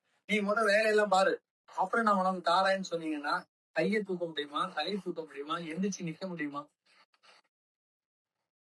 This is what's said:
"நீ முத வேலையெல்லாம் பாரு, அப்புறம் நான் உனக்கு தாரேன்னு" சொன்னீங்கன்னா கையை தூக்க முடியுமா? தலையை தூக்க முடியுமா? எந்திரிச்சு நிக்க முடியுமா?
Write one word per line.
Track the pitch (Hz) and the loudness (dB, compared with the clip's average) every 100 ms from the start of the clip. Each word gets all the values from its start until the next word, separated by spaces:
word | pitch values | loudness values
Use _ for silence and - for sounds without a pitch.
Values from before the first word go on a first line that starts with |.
| _ _ - | _ _ -4
"நீ | 214 | -2
முத | 202 208 214 | 0 2 2
வேலையெல்லாம் | 202 220 214 208 | 4 4 4 4
பாரு, | 190 185 - _ _ _ | 4 4 0 _ _ _
அப்புறம் | - 185 233 220 | -2 0 2 4
நான் | 196 | 4
உனக்கு | 185 185 170 | 2 0 2
தாரேன்னு" | 180 190 190 185 | 4 4 2 -2
சொன்னீங்கன்னா | 170 160 151 143 - - _ _ | -6 -4 -4 -2 -4 -6 _ _
கையை | 165 180 220 | -2 0 0
தூக்க | 196 180 170 | -2 -4 -4
முடியுமா? | 156 147 151 185 | -6 -6 -4 -4
தலையை | 156 151 202 | -4 -4 -4
தூக்க | 180 165 | -6 -8
முடியுமா? | 160 139 147 160 | -10 -10 -6 -6
எந்திரிச்சு | 165 160 202 185 | -6 -4 -4 -4
நிக்க | 170 160 190 | -8 -8 -8
முடியுமா? | 170 147 143 147 _ _ _ _ _ _ - _ _ _ _ _ _ _ _ _ _ _ _ _ _ | -6 -6 -6 -12 _ _ _ _ _ _ -20 _ _ _ _ _ _ _ _ _ _ _ _ _ _